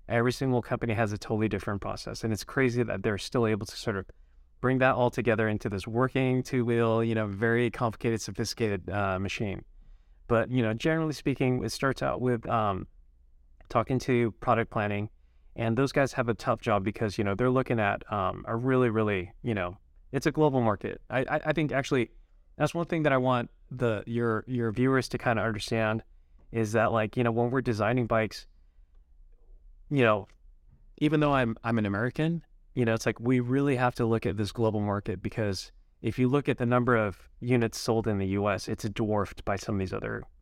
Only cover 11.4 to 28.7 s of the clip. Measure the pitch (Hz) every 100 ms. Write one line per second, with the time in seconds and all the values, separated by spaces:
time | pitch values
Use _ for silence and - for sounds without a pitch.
11.4 | 131 127 113 - 135 123 135 - 127 117
12.4 | - 117 107 95 - - - - - -
13.4 | - - - 120 110 127 - 123 117 -
14.4 | - 113 113 120 104 101 107 - - -
15.4 | - - 113 113 135 147 131 - 120 104
16.4 | - 117 120 101 101 - 110 104 101 98
17.4 | 127 131 127 117 101 104 - 104 92 92
18.4 | - 117 127 127 123 110 107 98 87 -
19.4 | 123 104 87 95 - - - 139 156 156
20.4 | 151 131 113 101 101 92 - 123 - 151
21.4 | 156 156 147 135 131 135 113 - - -
22.4 | - - 147 170 165 170 151 131 127 123
23.4 | 117 - - 127 120 104 - 117 117 110
24.4 | - 123 117 104 127 135 - 123 131 113
25.4 | 113 101 - 113 110 110 - - _ -
26.4 | - 117 107 110 110 113 107 127 117 113
27.4 | 120 131 123 107 104 127 113 113 107 -
28.4 | - - -